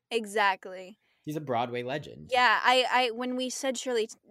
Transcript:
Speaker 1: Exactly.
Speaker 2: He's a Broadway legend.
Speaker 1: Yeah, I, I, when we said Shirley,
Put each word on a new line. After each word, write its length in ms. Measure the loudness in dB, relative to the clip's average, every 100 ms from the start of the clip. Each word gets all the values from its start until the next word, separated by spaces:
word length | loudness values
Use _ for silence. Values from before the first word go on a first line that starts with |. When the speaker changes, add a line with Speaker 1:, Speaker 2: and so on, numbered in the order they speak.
| -4
Speaker 1:
Exactly. 880 | -4 -2 2 2 2 -4 -14 -14 -20 _ _
Speaker 2:
He's 120 | -6 -6
a 40 |
Broadway 420 | -2 0 0 -2
legend. 460 | -4 -6 -8 -14 -2
Speaker 1:
Yeah, 280 | 4 6 4
I, 240 | 4 4 4
I, 200 | 2 2
when 260 | -2 -4 -2
we 140 | -4
said 260 | -4 -4 -4
Shirley, 320 | -2 -2 -2 -6 _